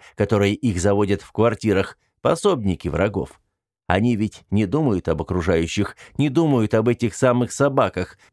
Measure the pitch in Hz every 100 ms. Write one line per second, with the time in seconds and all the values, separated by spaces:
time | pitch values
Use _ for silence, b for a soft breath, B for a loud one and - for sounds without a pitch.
0 | B - 104 107 101 104 123 87 98 101
1 | 101 98 - - 117 110 110 95 95 -
2 | _ _ 135 160 208 156 98 82 - 76
3 | 104 95 - - _ _ _ _ - 92
4 | 120 110 107 - - 101 101 147 147 92
5 | 85 78 - 92 82 82 82 - 101 B
6 | B - 143 131 160 127 107 113 113 117
7 | 113 - 131 123 120 - 143 135 101 90
8 | - - b